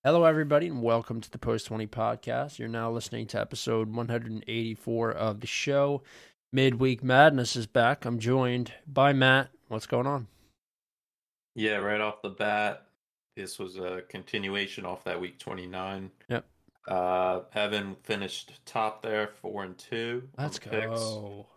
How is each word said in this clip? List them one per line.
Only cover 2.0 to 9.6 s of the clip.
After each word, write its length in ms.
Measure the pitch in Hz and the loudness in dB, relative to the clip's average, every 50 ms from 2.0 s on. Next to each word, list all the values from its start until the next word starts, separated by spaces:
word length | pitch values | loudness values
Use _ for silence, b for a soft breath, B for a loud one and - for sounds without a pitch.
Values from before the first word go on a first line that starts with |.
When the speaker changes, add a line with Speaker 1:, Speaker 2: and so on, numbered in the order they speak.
| 110 113 117 113 - 131 117 123 139 147 - - | -2 -2 -2 -4 -4 -4 -2 -2 -4 -6 -8 -10
Speaker 1:
You're 80 | 120 113 | -8 -6
now 240 | 113 117 113 117 | -4 -4 -2 -2
listening 340 | 113 117 - - - 113 113 | -4 -4 -6 -6 -8 -8 -8
to 140 | 110 - 107 | -6 -4 -4
episode 520 | 107 - - 117 - 127 117 113 110 107 | -4 -4 -6 -8 -4 -2 0 0 0 -2
one 140 | 110 117 117 | -4 -6 -4
hundred 240 | 117 120 120 117 113 | -2 -4 -4 -4 -6
and 140 | 110 110 - | -8 -8 -8
eighty-four 640 | - 113 117 113 113 110 - - 120 117 113 117 113 | -6 -4 -4 -4 -4 -6 -8 -6 -4 -2 0 0 -2
of 300 | - - 107 110 104 104 | -2 0 -2 -2 -2 -4
the 80 | 127 - | -8 -8
show. 560 | - - - 143 139 143 143 143 143 135 B B B B B B B B _ _ | -6 -4 -2 0 2 2 4 2 0 -4 B B B B B B B B _ _
Midweek 500 | - 131 135 135 123 117 131 131 127 110 | 2 4 4 4 4 4 2 2 2 0
Madness 540 | - 127 127 135 147 160 143 131 123 - - | 0 6 8 10 10 10 8 6 0 0 -2
is 100 | 123 113 | -4 -4
back. 380 | - _ 123 117 120 - - - | 2 _ 4 4 4 2 0 -2
I'm 160 | 123 120 113 | -4 -4 -2
joined 520 | 110 120 127 131 127 123 123 123 120 - - - _ | 2 2 2 4 2 2 0 -2 -4 -6 -10 -18 _
by 260 | 151 135 135 135 143 | -4 4 6 6 6
Matt. 360 | 139 135 131 131 131 135 131 - _ _ | 6 6 6 6 6 6 4 -2 _ _